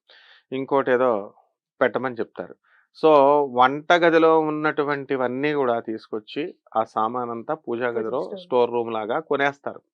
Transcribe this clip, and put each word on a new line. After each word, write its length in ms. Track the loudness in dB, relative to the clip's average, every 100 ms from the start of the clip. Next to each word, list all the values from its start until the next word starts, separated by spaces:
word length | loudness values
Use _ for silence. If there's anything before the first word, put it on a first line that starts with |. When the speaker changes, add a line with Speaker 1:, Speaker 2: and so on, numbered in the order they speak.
| _ -20 _ _ _
Speaker 1:
ఇంకోటి 400 | -10 -2 -2 2
ఏదో 420 | 2 2 0 -4 -16 _ _ _ _
పెట్టమని 340 | -2 0 -6 -6
చెప్తారు. 400 | -10 -10 -16 -18 _ _ _ _
So 60 | 6 6 6 4 2
వంటగదిలో 840 | 2 2 2 2 4 4 4 4 4
ఉన్నటువంటివన్నీ 1120 | 2 -2 -2 -2 -2 -4 -4 -4 -2 -2 -4
కూడా 260 | -2 -2 -2
తీసుకొచ్చి 760 | -4 -10 -10 -12 -10 -10 -10 -12 _ -4
ఆ 80 |
సామాన్ 460 | -4 -2 -4 -4 -8
అంతా 240 | -8 -8
పూజా 360 | -10 -8 -6 -4
Speaker 2:
పూజ 80 | -4
Speaker 1:
గదిలో 260 | -4 -6
Speaker 2:
స్టోర్. 160 | -8 -12
Speaker 1:
స్టోర్ 320 | -4 0 0
రూమ్ 220 | 0 -4
లాగా 260 | -6 -4 -6
కొనేస్తారు. 600 | -4 -2 -2 -4 -12 -14 _